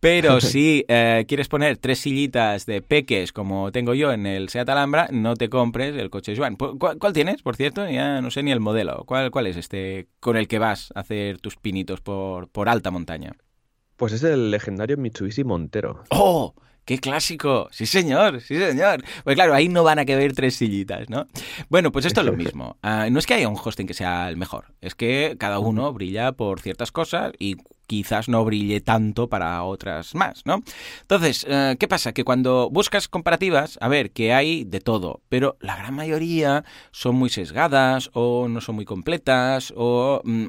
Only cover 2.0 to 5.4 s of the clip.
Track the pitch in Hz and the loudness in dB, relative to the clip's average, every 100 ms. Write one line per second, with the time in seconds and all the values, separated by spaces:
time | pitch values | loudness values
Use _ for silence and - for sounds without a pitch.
2 | - 135 143 123 110 101 - 101 - 147 | 0 0 0 2 0 0 -4 -6 0 0
3 | 131 107 90 - 98 98 98 123 120 127 | 2 -2 -2 -6 -4 -2 -2 -2 0 2
4 | 147 117 101 98 95 120 123 139 139 147 | 2 0 -2 -4 -4 -4 0 0 2 2
5 | 170 131 110 117 | 0 0 0 0